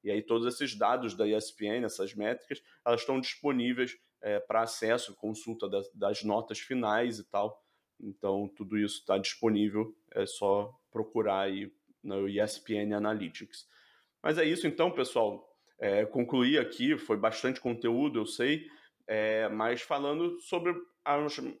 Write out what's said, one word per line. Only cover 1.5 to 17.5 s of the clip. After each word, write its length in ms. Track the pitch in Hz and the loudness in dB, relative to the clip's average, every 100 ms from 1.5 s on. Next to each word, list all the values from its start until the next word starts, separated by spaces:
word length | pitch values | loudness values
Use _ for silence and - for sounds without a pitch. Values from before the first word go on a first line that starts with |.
P 120 | - 104 | -6 -4
N, 200 | 113 117 | -2 -2
essas 280 | - 95 | -4 -6
métricas, 480 | 104 104 123 - 139 _ _ - | -4 -4 -4 -6 -12 _ _ 0
elas 160 | 117 | 0
estão 180 | - 131 | 2 -2
disponíveis, 760 | 127 - 147 131 120 123 123 - _ _ | -2 -4 0 2 0 0 -2 -4 _ _
é, 180 | 107 104 | -2 -2
pra 220 | 104 110 | 2 0
acesso, 540 | 113 - 110 120 120 98 | 0 -2 2 2 0 -8
consulta 520 | 107 107 - 113 98 | -8 -8 -8 -6 -2
das, 240 | 101 98 | -2 -4
das 300 | - 101 107 | -4 -2 -2
notas 360 | 107 107 113 107 | 0 -2 -2 -10
finais 580 | - 131 110 107 123 110 | -6 -2 2 2 2 -2
e 60 | |
tal. 360 | 98 101 107 110 _ _ _ _ | -4 -2 -2 -4 _ _ _ _
Então 480 | 104 98 98 98 101 - | -16 -6 -2 0 -2 -8
tudo 220 | 98 104 | -4 0
isso 260 | 104 - | 0 -2
tá 140 | - 98 | 0 0
disponível, 800 | 95 - 113 107 104 104 110 - _ | 0 0 2 4 2 2 -2 -6 _
é 140 | - 98 | -2 -2
só 440 | - 101 101 104 - _ | 0 2 2 2 -8 _
procurar 500 | 110 110 113 107 98 | -6 -2 0 2 2
aí 320 | 98 98 101 _ _ _ | 0 -2 -8 _ _ _
no 260 | - 98 98 | -6 -2 0
E 100 | 101 | 2
S 240 | 107 - | 0 0
P 120 | - 107 | -4 -2
N 180 | 104 | 0
Analytics. 760 | 104 107 107 90 - - - - _ _ _ _ _ | 0 0 -2 -6 -10 -16 -18 -20 _ _ _ _ _
Mas 160 | - 160 | -2 2
é 80 | 156 | 2
isso 220 | 170 156 | 2 0
então, 240 | 147 175 | 2 0
pessoal. 600 | 170 127 123 110 101 - _ _ _ | 2 0 2 0 0 -14 _ _ _
É, 260 | 107 101 107 | 0 2 2
concluí 520 | 131 120 131 123 147 | 0 0 4 4 4
aqui, 400 | 120 - 127 151 | 2 0 0 0
foi 200 | - 107 | 0 2
bastante 420 | 110 - 131 | 2 0 -2